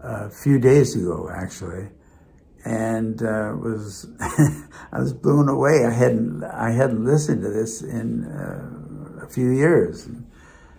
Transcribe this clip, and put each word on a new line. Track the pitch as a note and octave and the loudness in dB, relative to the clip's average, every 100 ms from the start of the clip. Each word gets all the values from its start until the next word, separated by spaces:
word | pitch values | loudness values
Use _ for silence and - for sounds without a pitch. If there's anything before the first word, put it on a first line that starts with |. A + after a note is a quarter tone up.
a | - G#2+ A2 | -10 -8 -10
few | - C#3+ C3+ | -4 2 4
days | B2+ C#3+ B2+ | 6 6 4
ago, | A2 F2 E2 F2+ | 0 -4 -4 -6
actually, | F2+ F#2 - F2+ F2+ G2+ - _ _ _ _ _ _ | -8 -10 -10 -12 -12 -12 -16 _ _ _ _ _ _
and, | A#2+ A2 A2+ A2 A2+ A2 | -6 -4 -2 -2 -4 -2
uh, | A2+ G#2+ G#2+ - | -2 -2 -4 -4
was, | A2+ A2 G#2 F#2 - | -6 -6 -8 -14 -16
<laughs> | - | -10
I | - - D3+ - - - - - | -4 4 4 2 -12 -20 -10 -4
was | C3 | -4
blown | B2+ - D3 C#3+ | -2 2 4 4
away. | C3+ C#3 D3+ A#2 | 4 4 6 4
I | |
hadn't, | A#2 A#2 A2+ A2+ D#2 | 4 2 2 -2 -4
I | - - A2+ | -10 -4 0
hadn't | A#2 B2+ A2 | 2 2 2
listened | A#2+ D3+ D3 A2 | 2 2 2 -2
to | G2+ | -2
this | G#2 A2+ - | -2 -4 -6
in, | - A2+ A#2 A#2 | -8 -6 -6 -6
uh, | - - G1+ G1+ - - - - - - | -6 -8 -10 -10 -12 -14 -14 -14 -14 -16
a | - | -10
few | - B2 | -2 2
years. | C3 D3+ D#3+ F2 - - | 4 6 6 4 -2 -14
And, | - - - - - - | -16 -18 -20 -20 -20 -20